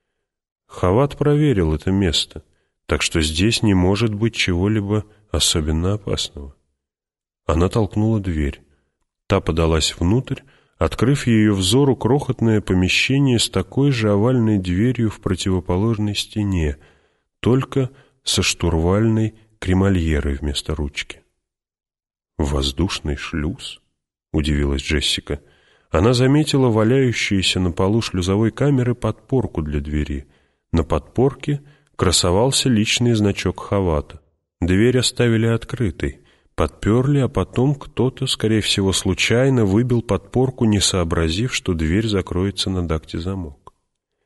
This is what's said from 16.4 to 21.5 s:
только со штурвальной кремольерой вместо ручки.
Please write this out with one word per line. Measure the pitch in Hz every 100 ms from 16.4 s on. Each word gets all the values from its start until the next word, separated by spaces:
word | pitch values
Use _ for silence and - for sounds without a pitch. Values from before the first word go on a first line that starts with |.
| 101 90 76 71 - _ _ _ _ _
только | - 131 - 135 123 - _ _
со | - -
штурвальной | 90 - 85 80 85 101 113 110 110 - _ -
кремольерой | 92 92 98 92 80 73 71 69
вместо | 73 71 -
ручки. | 80 71 - - - _ _ _